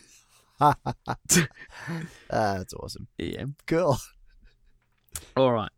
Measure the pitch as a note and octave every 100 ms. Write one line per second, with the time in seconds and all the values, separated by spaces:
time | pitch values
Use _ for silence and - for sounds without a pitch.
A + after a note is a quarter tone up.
0 | _ - _ _ _ - D3 - C3+ -
1 | - B2+ - F3 D3 - - - - E3
2 | E3 - - - G#2+ G2 F#2 - - -
3 | - - E2+ - C3 C#3+ - E3 E3+ A2+
4 | - _ - - - _ _ _ _ _
5 | _ - - B2+ C3 A2+ G2